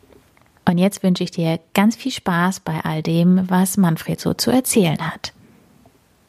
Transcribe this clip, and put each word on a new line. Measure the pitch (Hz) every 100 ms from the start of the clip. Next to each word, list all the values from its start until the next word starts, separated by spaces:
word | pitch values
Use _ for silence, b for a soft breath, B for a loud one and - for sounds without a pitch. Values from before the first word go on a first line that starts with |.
| _ - _ _ _ _ -
Und | 175
jetzt | 190 196
wünsche | 190 180
ich | 180
dir | - 165 165 _
ganz | - 208 226
viel | 254
Spaß | - - 170 180 190
bei | - 160
all | 160 156
dem, | 156 165 175 185 185
was | 185 185 -
Manfred | 180 160 - 165
so | 170
zu | - -
erzählen | 254 262 - 170 147
hat. | 160 - - - b b b b _ _ _ _